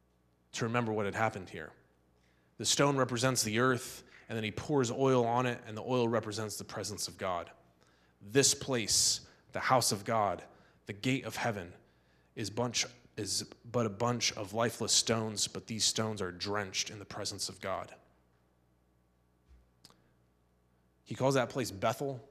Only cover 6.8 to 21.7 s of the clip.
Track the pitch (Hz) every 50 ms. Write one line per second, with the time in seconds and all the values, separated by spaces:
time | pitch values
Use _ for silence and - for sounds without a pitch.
6.8 | - 107 101 90 - 90 87 - 98 92 90 85 85 - - - _ _ _ _
7.8 | _ _ _ _ _ _ _ _ 101 101 107 139 131 - - - - 139 131 117
8.8 | 104 92 - - - - - - - - - - _ - - 95 - - 131 123
9.8 | 113 - 117 98 98 120 113 110 104 95 85 82 - - - - - - _ _
10.8 | _ - 101 98 113 131 135 135 - 110 - - - 117 104 101 85 87 - -
11.8 | _ _ _ _ _ _ _ _ _ _ _ - 113 101 107 117 120 120 107 -
12.8 | - - - - - - _ - 104 95 98 113 110 - - - - 120 113 123
13.8 | 117 107 98 95 117 120 123 117 - - - 113 104 98 107 113 120 113 - -
14.8 | 113 - - - - 127 113 113 110 110 107 - - - - - - - 113 104
15.8 | - - - - 110 110 107 104 95 90 87 90 98 101 101 104 101 95 - -
16.8 | - - 104 101 98 - - 107 101 95 101 92 - - 92 92 - 95 92 87
17.8 | 90 - - - - _ _ _ _ _ _ _ _ _ _ _ _ _ _ _
18.8 | _ _ _ _ _ _ _ _ _ _ _ _ _ _ - - _ _ _ _
19.8 | - - - _ _ _ _ _ _ _ _ _ _ _ _ _ _ _ _ _
20.8 | _ _ _ _ _ - 117 - 127 139 139 131 120 - - 143 117 95